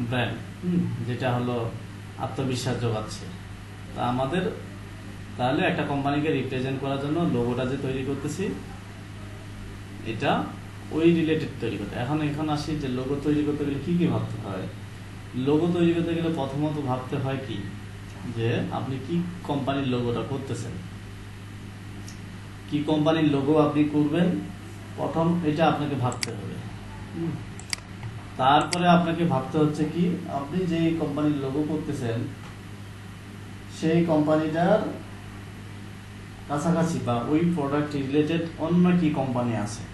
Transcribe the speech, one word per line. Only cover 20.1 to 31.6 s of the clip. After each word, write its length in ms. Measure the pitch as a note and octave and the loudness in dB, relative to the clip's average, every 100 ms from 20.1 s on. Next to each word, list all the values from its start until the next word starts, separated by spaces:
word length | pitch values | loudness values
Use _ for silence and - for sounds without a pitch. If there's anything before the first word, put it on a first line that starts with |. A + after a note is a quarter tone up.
| A#2 - | 0 -2
করতেছেন, 420 | C3+ - A#2 - F2+ - - - - - - - - - - - - - - - - - - - | -4 -4 -6 -6 -8 -10 -12 -12 -12 -14 -14 -12 -12 -12 -12 -12 -12 -12 -12 -12 -12 -12 -12 -2
কি 140 | C#3+ | 0
কোম্পানির 400 | D3+ D3+ D#3 D#3+ | 2 4 6 6
logo 340 | D3+ C#3 C3+ D#3 | 6 4 4 6
আপনি 260 | D3+ D3 | 6 6
করবেন, 440 | D3 D3 D3 E3 F3+ - - - - - - - | 4 4 4 4 4 2 -4 -10 -12 -12 -12 -6
প্রথম 460 | C#3 D#3+ E3 E3+ D3+ | -2 2 4 4 2
এটা 220 | D3 D#3 | 4 4
আপনাকে 280 | C#3 C#3+ C3 | 4 0 0
ভাবতে 360 | B2 - - | 0 -2 -6
হবে। 240 | - - - - - - - - E3 | -6 -8 -8 -10 -10 -12 -12 -10 -6
হুম। 160 | E3 - - - - - - - - - - - | -4 -4 -8 -12 -10 -10 -10 -10 -10 -10 -8 2
তারপরে 500 | C3 D3+ D#3 F3 F3 | 6 6 6 4 8
আপনাকে 380 | F3 E3 D#3 D#3 | 8 6 2 2
ভাবতে 320 | C3 - D#3 | 2 2 4
হচ্ছে 260 | D3+ D3+ | 4 4
কি, 420 | D3+ E3+ G3+ - - | 0 2 2 0 -4
আপনি 360 | E3+ C#3 F3+ F3 | -6 -2 -2 0
যে 300 | E3 E3 - | 2 2 2
কোম্পানির 380 | C#3+ C#3+ D3+ C#3 | 0 2 2 2
logo 260 | C3+ C#3+ | 0 0